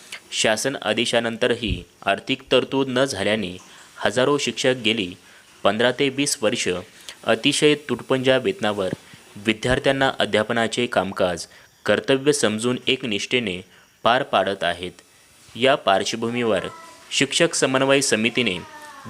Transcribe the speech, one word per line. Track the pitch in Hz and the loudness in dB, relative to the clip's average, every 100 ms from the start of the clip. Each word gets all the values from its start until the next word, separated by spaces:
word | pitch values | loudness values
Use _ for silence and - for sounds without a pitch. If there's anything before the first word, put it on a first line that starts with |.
| - - - | -20 -20 -10
शासन | - 117 110 135 139 | -2 0 2 -2 -2
आदेशानंतरही | 104 107 120 117 117 113 120 113 113 87 85 - 98 | -2 0 0 0 0 0 0 0 -2 -6 -8 -6 -2
आर्थिक | 98 - 135 - | -2 -2 -6 2
तरतूद | 127 131 135 135 | 2 2 -2 0
न | 123 | 0
झाल्याने | 135 95 101 110 92 90 - - - - | 0 0 -2 -2 -4 -10 -18 -20 -20 -4
हजारो | 107 110 131 143 | -2 2 2 2
शिक्षक | 123 113 131 127 | -2 -2 0 0
गेली | 107 117 90 90 - - - - | 0 0 -2 -8 -18 -20 -20 -2
पंधरा | 101 107 123 | 0 2 2
ते | 127 143 | 2 0
वीस | 131 143 - | 0 -2 0
वर्ष | 104 117 101 87 - - - - | -2 0 -2 -4 -6 -18 -20 -6
अतिशय | - 110 147 139 151 147 - | -2 2 2 4 4 2 -2
तुटपुंज्या | 117 - 131 127 131 | -6 -2 0 4 2
वेतनावर | 113 95 107 101 92 - - - - 107 | 2 0 -2 0 -2 -6 -12 -20 -20 -6
विद्यार्थ्यांना | 107 107 123 127 143 135 135 - | -2 0 0 0 2 2 0 0
अध्यापनाचे | 110 104 107 117 113 - 120 | 0 0 0 0 -2 -2 0
कामकाज | 107 95 - 90 85 - - - _ | 0 0 0 -2 -2 -10 -18 -20 _
कर्तव्य | - 104 - 135 139 | 0 0 2 0 2
समजून | 143 110 107 120 123 - | 2 2 0 -2 -2 -2
एकनिष्ठेने | 131 127 101 - 127 107 90 - - - _ | -2 -2 -4 -2 -2 -2 -6 -12 -20 -20 _
पार | 113 127 | 2 2
पाडत | 139 107 98 98 | 2 2 2 0
आहेत. | 85 87 90 - - _ _ _ - 110 | -2 -2 -8 -12 -20 _ _ _ -16 0
या | 127 | 2
पार्श्वभूमीवर | 147 - 95 101 113 117 120 117 95 90 - - - - | 2 4 2 2 -4 -4 -2 0 0 -2 -12 -20 -20 -6
शिक्षक | - - - 170 | -2 0 2 0
समन्वय | - 139 131 135 139 | 2 0 2 4 2
समितीने | 135 110 113 120 117 90 76 - - - | 2 2 0 0 -2 -2 -8 -16 -18 -12